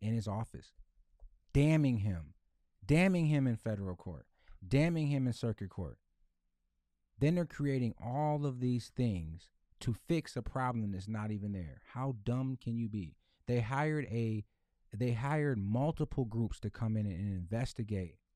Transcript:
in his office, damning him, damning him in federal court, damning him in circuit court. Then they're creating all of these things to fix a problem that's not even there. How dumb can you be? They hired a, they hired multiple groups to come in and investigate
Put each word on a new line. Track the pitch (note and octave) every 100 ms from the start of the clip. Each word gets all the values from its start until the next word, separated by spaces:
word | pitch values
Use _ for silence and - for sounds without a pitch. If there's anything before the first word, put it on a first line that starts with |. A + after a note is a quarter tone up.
in | A2
his | A#2 G#2
office, | G2+ A2+ - - - - _ _ _ - _ _
damning | C#3+ D3 D#3+ C#3 A#2
him, | G#2 E2+ D2 - _ _ _ _
damning | G2 D#3 F#3+ F3+ D#3
him | D3 C3
in |
federal | A2+ A2+ G#2 F#2+
court, | F2 F#2+ D2+ - _ - - F2+
damning | C3+ E3 E3 D3
him | C#3+ B2
in |
circuit | - A#2+ G#2+ F#2+
court. | - D#2+ - _ _ _ _ _ _ _ _ _ _ _ -
Then | C#3+
they're | F3
creating | D#3+ - C#3+ C3+ A#2 -
all | A#2+ C3+ D3+ D3
of | C#3+ B2
these | B2+ A#2+ -
things | - B2 F#2 D#2+ E2 - _ _ -
to | -
fix | G#2+ - E3 -
a | B2
problem | - C3+ B2+ A#2 G#2
that's | F#2 G#2
not | A2 G#2+
even | G#2 G#2
there. | G2 D#2 C2 -
How | B2 C3+ A#2
dumb | G#2+ B2 C3 C3
can | A#2 A#2
you | A2+
be? | G#2 D#2+ - _ _ -
They | B2
hired | A2 C3+ D3+ D3+
a, | C3 A2+ A2+ A2 - _ _ _ _
they | G#2 B2
hired | A2+ C#3 D#3 D3 A2+
multiple | G2 A#2 D3+ D3+ C#3+ -
groups | A#2 A2 A2+ -
to | G#2
come | - A2+ A2
in |
and | G#2 F2 G2+ F#2+
investigate | F2 A2+ B2+ - G#2+ G2+ F2 - _